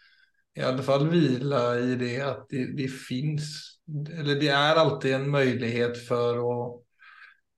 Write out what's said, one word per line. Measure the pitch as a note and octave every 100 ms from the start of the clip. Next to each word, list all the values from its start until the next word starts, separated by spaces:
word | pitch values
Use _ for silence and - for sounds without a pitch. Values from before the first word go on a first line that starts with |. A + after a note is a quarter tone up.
| _ _ _ _ _
i | -
alla | C3 C3
fall | C3 C#3 D#3
vila | F3 C#3+ B2 C#3+ C3+ A#2+ A#2+
i | B2 B2
det, | B2 B2
att | C#3 A#2 -
det, | B2+ B2+ C3
det | C3
finns, | - - B2+ D3+ D3+ D3+ - - - - D3 D3+ E3+
eller | D3 C#3+
det | D3
är | C#3 D3 E3
alltid | D3+ - C3+
en | C3 C#3+
möjlighet | C#3+ C3 A#2 A#2 A#2+ A#2+ A#2+ -
för | A#2+ A#2+ A#2+
att, | A#2+ A#2+ A#2+ A#2+ _ _ - - - _ _